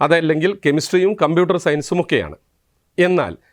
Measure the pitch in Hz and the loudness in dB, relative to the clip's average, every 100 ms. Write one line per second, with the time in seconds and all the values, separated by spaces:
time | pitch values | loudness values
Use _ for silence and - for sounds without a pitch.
0 | 147 165 160 156 175 196 151 147 147 185 | 0 2 2 0 0 -2 0 0 0 0
1 | 190 214 151 165 180 185 170 147 147 180 | 0 0 0 2 0 0 -2 -4 -2 -4
2 | 170 135 80 73 _ _ _ _ _ - | -2 -2 -4 -10 _ _ _ _ _ -2
3 | 180 180 107 80 _ | 0 2 -2 -6 _